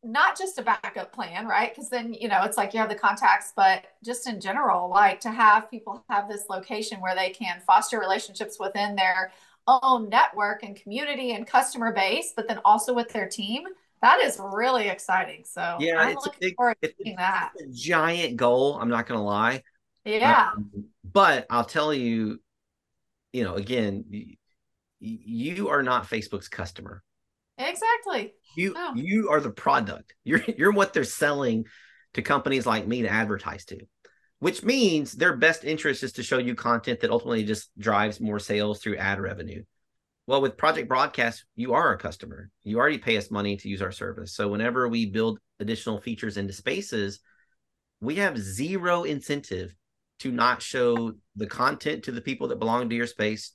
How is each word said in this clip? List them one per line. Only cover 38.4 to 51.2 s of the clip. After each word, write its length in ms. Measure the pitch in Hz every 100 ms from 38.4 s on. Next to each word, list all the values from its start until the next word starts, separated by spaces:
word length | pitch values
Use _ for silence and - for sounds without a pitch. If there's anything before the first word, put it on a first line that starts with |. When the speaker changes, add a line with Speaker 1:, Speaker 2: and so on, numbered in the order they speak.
| - 104 104 104
Speaker 2:
through 160 | - 95
ad 220 | 98 101
revenue. 440 | 98 98 78 - 85 _ _ _ _ _ -
Well, 140 | 135
with 160 | 135 -
Project 300 | 151 156 120
Broadcast, 580 | 131 143 - 117 113 - -
you 180 | 123
are 200 | 123 160
a 40 | 95
customer. 520 | - 82 - - 101 _
You 140 | 104 110
already 200 | 139 147
pay 200 | - 110
us 140 | 98
money 260 | 104 101 98
to 120 | 101
use 120 | 98
our 100 | 95
service. 420 | 101 95 - 87
So 140 | - 104
whenever 400 | 104 113 120 123
we 180 | 117 110
build 340 | 101 110 107 _ _
additional 400 | 104 113 - 104
features 380 | - 113 113 101
into 160 | 98
Spaces, 640 | 95 - 165 202 113 101 101 _ _ _ _ _ _ _ _
we 140 | 113 160
have 220 | 196 131
zero 680 | 98 95 151 190 175 175
incentive 680 | 165 147 - 143 - 92 92 - _ _ _ _
to 120 | 135
not 300 | 123 120 123
show 520 | - 131 123 117 113 104